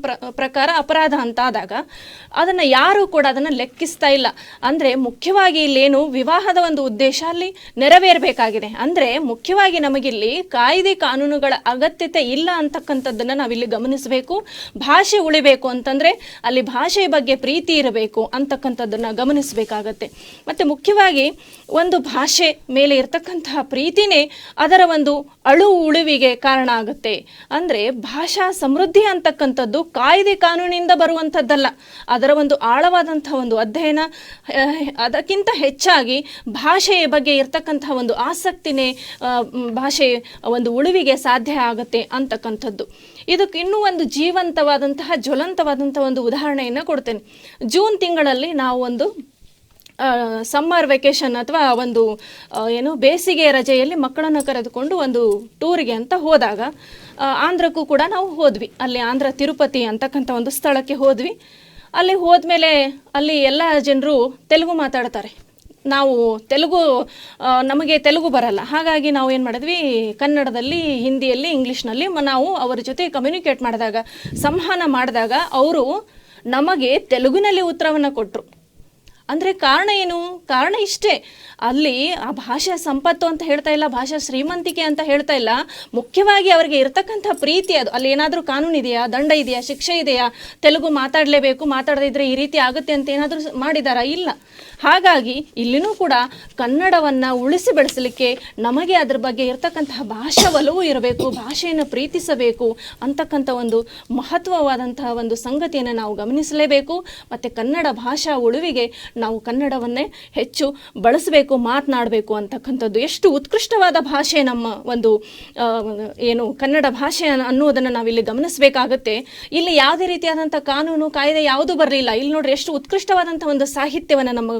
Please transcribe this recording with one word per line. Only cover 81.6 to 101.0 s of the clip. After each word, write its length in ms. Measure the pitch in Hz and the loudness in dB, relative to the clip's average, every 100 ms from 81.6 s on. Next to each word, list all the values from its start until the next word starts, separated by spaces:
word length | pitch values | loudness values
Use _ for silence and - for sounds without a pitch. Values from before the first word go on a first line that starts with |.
ಅಲ್ಲಿ 480 | 233 262 302 247 294 | -2 0 0 0 -2
ಆ 220 | 359 233 | -4 -8
ಭಾಷಾ 460 | 240 233 262 330 349 | -8 -6 -4 -4 -4
ಸಂಪತ್ತು 500 | 330 277 339 330 339 | -4 -2 0 0 -2
ಅಂತ 160 | 311 | -2
ಹೇಳ್ತಾ 280 | 330 294 294 | -2 -2 0
ಇಲ್ಲ, 140 | 302 302 | 0 0
ಭಾಷಾ 320 | 247 262 302 | -4 -6 -6
ಶ್ರೀಮಂತಿಕೆ 600 | - 262 294 359 349 339 | -6 -4 -4 -4 -6 -4
ಅಂತ 200 | 320 302 | -2 -2
ಹೇಳ್ತಾ 300 | 311 285 294 | 0 0 0
ಇಲ್ಲ, 140 | 285 226 240 311 - - | -2 0 -2 -4 -12 -10
ಮುಖ್ಯವಾಗಿ 560 | 226 - - 403 403 381 | -8 -2 2 4 4 6
ಅವರಿಗೆ 280 | 339 320 285 | 4 4 2
ಇರ್ತಕ್ಕಂಥ 480 | 269 269 392 440 392 | 2 0 -4 -4 -4
ಪ್ರೀತಿ 420 | 349 285 339 370 | -2 0 0 2
ಅದು. 160 | 320 240 | 0 0
ಅಲ್ಲಿ 200 | 247 262 | -2 0
ಏನಾದ್ರೂ 320 | 277 302 339 | 0 0 -2
ಕಾನೂನು 340 | 330 277 320 320 | -4 -2 0 -2
ಇದೆಯಾ, 300 | 247 233 240 | 0 -2 -2
ದಂಡ 260 | 240 294 | 0 2
ಇದೆಯಾ, 280 | 311 247 247 | 2 0 -4
ಶಿಕ್ಷೆ 380 | 247 285 - 339 | -6 -6 -4 -2
ಇದೆಯಾ, 320 | 294 254 240 - - - | 0 0 0 -4 -16 0
ತೆಲುಗು 260 | 302 311 330 | 2 4 2
ಮಾತಾಡ್ಲೇಬೇಕು, 760 | 294 269 311 294 285 277 262 | 0 0 0 4 4 4 2
ಮಾತಾಡದೇ 420 | 302 269 262 285 277 | -2 -2 0 0 0
ಇದ್ರೆ 240 | 254 277 | 0 0
ಈ 40 | |
ರೀತಿ 240 | 262 285 302 | 0 0 2
ಆಗುತ್ತೆ 340 | 254 254 262 | 0 0 -2
ಅಂತ 160 | 294 277 | -2 -2
ಏನಾದ್ರೂ 320 | 277 294 320 | -2 -2 -4
ಸ-, 120 | 302 | -8
ಮಾಡಿದಾರಾ? 460 | 254 277 302 269 247 | -6 -2 -2 0 0
ಇಲ್ಲ. 280 | 254 330 349 - _ - - - | -2 -2 -4 -6 _ -20 -20 -4
ಹಾಗಾಗಿ 640 | - 349 370 320 233 254 302 - | 2 4 6 4 2 -6 -8 -6
ಇಲ್ಲಿನೂ 380 | 233 262 392 | -2 0 0
ಕೂಡ 180 | 415 359 247 254 - - | 0 0 2 0 -6 -14
ಕನ್ನಡವನ್ನ 680 | - 247 277 370 359 302 269 254 | -6 -2 0 2 2 2 0 0
ಉಳಿಸಿ 420 | 254 254 349 370 | -2 0 0 2
ಬೆಳೆಸಲಿಕ್ಕೆ 640 | 320 262 - 247 - 254 254 - - | 2 2 0 -6 0 -2 -2 -8 -6
ನಮಗೆ 360 | 233 254 339 | -2 0 2
ಅದ್ರ 220 | 370 277 269 | 2 2 0
ಬಗ್ಗೆ 300 | 254 233 254 | -2 -2 -4
ಇರ್ತಕ್ಕಂತಹ 540 | 254 339 330 294 247 | -2 -4 -4 -6 -6
ಭಾಷಾ 480 | 220 214 262 - 392 | -10 -8 -2 2 4
ಒಲವು 320 | 311 269 339 | 4 2 0
ಇರಬೇಕು, 480 | 339 269 | 0 0